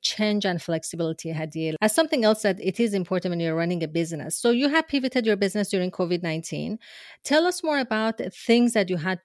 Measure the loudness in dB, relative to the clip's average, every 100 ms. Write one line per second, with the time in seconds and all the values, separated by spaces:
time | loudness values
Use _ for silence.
0 | -6 -2 0 2 0 -2 -2 -4 -4 -4
1 | -4 -2 -6 -6 -6 -4 -4 0 2 2
2 | 2 4 4 4 2 0 -2 0 0 0
3 | 0 -2 0 -2 0 0 0 0 -2 -2
4 | -2 -4 -6 -2 2 2 2 2 0 -2
5 | 0 0 0 2 0 0 0 0 -2 -2
6 | -2 -2 -2 -4 -6 -6 -6 -8 -10 -20
7 | -20 -16 0 2 2 0 -2 -2 0 0
8 | -2 -2 -8 -8 2 4 4 2 0 0
9 | -2 -4